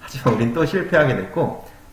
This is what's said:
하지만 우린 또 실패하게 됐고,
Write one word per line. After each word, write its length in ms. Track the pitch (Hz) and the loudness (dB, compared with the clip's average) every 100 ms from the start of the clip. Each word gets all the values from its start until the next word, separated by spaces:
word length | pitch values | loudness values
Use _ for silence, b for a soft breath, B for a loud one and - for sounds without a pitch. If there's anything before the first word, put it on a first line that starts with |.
하지만 340 | - - 127 | -12 -2 0
우린 200 | 110 117 | 2 0
또 100 | 139 | 2
실패하게 520 | 151 190 170 165 143 107 | 0 0 2 2 4 0
됐고, 520 | 92 - 117 - B B B | -4 -2 -2 -4 B B B